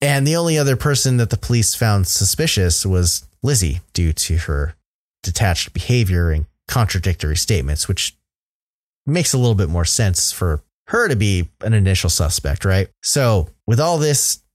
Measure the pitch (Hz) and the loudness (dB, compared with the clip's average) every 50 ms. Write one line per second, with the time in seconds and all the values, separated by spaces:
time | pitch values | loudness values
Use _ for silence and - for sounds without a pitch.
0 | 143 143 139 139 135 151 160 170 170 165 156 151 139 139 127 - - 147 139 - | 0 0 2 2 2 2 2 0 0 0 2 2 2 2 0 0 0 0 0 0
1 | - 131 127 120 113 - 113 - - - 123 117 104 - - - 120 110 104 98 | 0 2 2 2 2 0 -2 -4 -2 0 0 2 2 0 0 0 0 2 2 2
2 | 90 - - - 101 - - - 156 156 - 104 92 87 82 - - 95 92 90 | 2 0 0 0 0 0 0 0 -2 0 0 0 0 0 0 0 0 0 0 2
3 | 87 85 - - - - _ - - 139 139 104 90 76 67 87 - _ - - | 2 0 -2 -4 -8 -14 _ -6 -2 0 0 0 0 -2 -4 -6 -8 _ -4 -2
4 | 85 80 76 - - - 82 82 - - 73 69 71 80 - _ _ _ _ _ | 0 0 0 -2 -2 -2 -2 -2 -2 -2 -4 -4 -4 -6 -8 _ _ _ _ _
5 | _ _ _ _ - 92 - - 117 92 85 - - - - - - - 123 123 | _ _ _ _ -8 -6 -2 0 0 0 0 -2 -4 -6 -6 -8 -2 0 0 0
6 | 107 92 90 87 87 82 78 76 76 - _ _ _ - - 123 110 - - 87 | 2 2 2 2 2 2 0 0 -2 -6 _ _ _ -4 -2 0 0 0 -2 -2
7 | - 95 85 - 76 76 78 - - - 110 71 64 71 76 - - - 92 - | -2 -2 -2 -2 -2 -4 -2 -2 0 0 0 0 0 -2 -4 -4 -2 -4 -4 -4
8 | - - _ _ _ _ _ _ _ _ _ _ _ _ _ _ _ _ _ _ | -4 -8 _ _ _ _ _ _ _ _ _ _ _ _ _ _ _ _ _ _
9 | - 139 156 175 143 - - 127 123 120 110 92 78 73 85 87 82 - - - | -6 -2 -2 0 0 0 0 2 2 2 2 2 0 0 0 0 0 0 0 0
10 | 110 95 87 - - - - - 90 85 76 - _ _ _ _ _ - - 240 | 0 0 0 0 -2 -4 -4 -4 -2 -2 -2 -4 _ _ _ _ _ -4 0 0
11 | 233 190 127 98 107 101 95 87 85 - _ - - 110 113 104 92 95 92 - | 0 0 0 0 2 2 2 0 -2 -4 _ -8 -2 0 2 4 4 4 2 2
12 | - 82 - - 76 76 - - - 71 67 - - 98 92 98 95 - _ _ | 0 0 0 0 0 0 -2 -2 -2 -4 -4 -2 0 0 2 2 0 -2 _ _
13 | - - - 147 127 117 - - 76 - - _ - 104 117 135 156 170 170 151 | -6 -2 0 2 2 2 2 2 0 -2 -8 _ -2 0 2 2 2 2 2 0
14 | 151 151 139 - - - - - _ _ | 2 0 0 0 0 -2 -4 -6 _ _